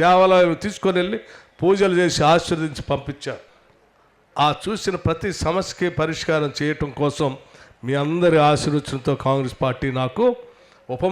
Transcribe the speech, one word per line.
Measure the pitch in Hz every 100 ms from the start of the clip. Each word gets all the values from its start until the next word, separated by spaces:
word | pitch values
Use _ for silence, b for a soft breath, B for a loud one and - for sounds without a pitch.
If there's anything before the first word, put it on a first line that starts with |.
దేవాలయం | 170 180 185 185 175 160 208
తీసుకొని | - 190 180
వెళ్ళి | 180 220 - B B -
పూజలు | 170 196 196 180
చేసి | 175 - 151
ఆశీర్వదించి | 165 - 165 160 135 -
పంపించారు. | 139 - 139 139 117 - _ _ _ _ _ _ _ _ -
ఆ | 147 143
చూసిన | 196 214 - 180 165
ప్రతి | 165 208 - 156
సమస్యకి | 185 180 - 180 156
పరిష్కారం | 156 160 - 156 147 -
చేయటం | 147 147 147 123
కోసం | 147 - 143 135 - b b b 120
మీ | 143
అందరి | 147 170 175 160 147
ఆశీర్వచనంతో | 147 151 147 - 135 143 135 135
కాంగ్రెస్ | 135 131 -
పార్టీ | 135 123 135 127
నాకు | 127 196 247 240 - b b b b
ఉప | 127 185